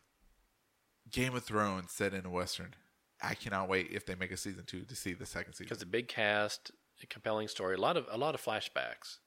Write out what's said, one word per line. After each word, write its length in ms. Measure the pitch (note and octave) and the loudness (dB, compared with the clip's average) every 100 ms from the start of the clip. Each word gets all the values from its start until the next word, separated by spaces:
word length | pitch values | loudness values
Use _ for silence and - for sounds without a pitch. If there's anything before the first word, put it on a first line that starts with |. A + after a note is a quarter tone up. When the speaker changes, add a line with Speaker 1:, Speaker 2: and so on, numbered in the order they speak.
| _ _ _ _ _ _ _ _ _ _ A#2 | _ _ _ _ _ _ _ _ _ _ -6
Speaker 1:
Game 240 | B2+ B2+ | 0 2
of 80 | B2 | 0
Thrones 460 | - G#2+ G#2 F#2+ F2 | 2 4 4 2 -4
set 200 | - G2+ | 0 2
in 120 | F#2+ F2+ | 2 -2
a 40 | |
Western. 440 | F2+ F2+ - F2 - _ _ _ - | 0 0 -2 -6 -12 _ _ _ -6
I 120 | A2 | -2
cannot 340 | B2 A#2 G2 F#2+ | -2 0 0 4
wait 200 | F#2+ E2+ | 4 4
if 120 | G2 | -4
they 100 | - | -4
make 160 | F2+ F2+ | -4 -2
a 40 | F#2 | -2
season 280 | G#2 F#2 F2 | -4 -6 -8
two 160 | F#2 | -8
to 120 | - A#2 | -8 -4
see 180 | G2 | -4
the 100 | E2+ | -4
second 300 | - - - | -6 -6 -6
season. 140 | - F#2 | -10 -8
Speaker 2:
'Cause 120 | G2+ | -6
a 40 | F2 | 0
big 220 | F2+ - | 0 0
cast, 640 | - G#2 G#2 G#2 - - - _ - | 2 4 6 4 0 -10 -16 _ -20
a 40 | - | -14
compelling 420 | G#2+ A2+ G#2+ G#2+ | -4 0 0 0
story, 260 | - F#2 F#2 | 0 0 4
a 20 | |
lot 160 | B2 F3 | 4 2
of, 100 | G#2+ | 0
a 80 | A2+ | 0
lot 160 | D3+ | 0
of 80 | C3 | 0
flashbacks. 760 | B2 A2 - - A#1+ A#1 - - | 0 -2 0 -2 -2 -6 -12 -14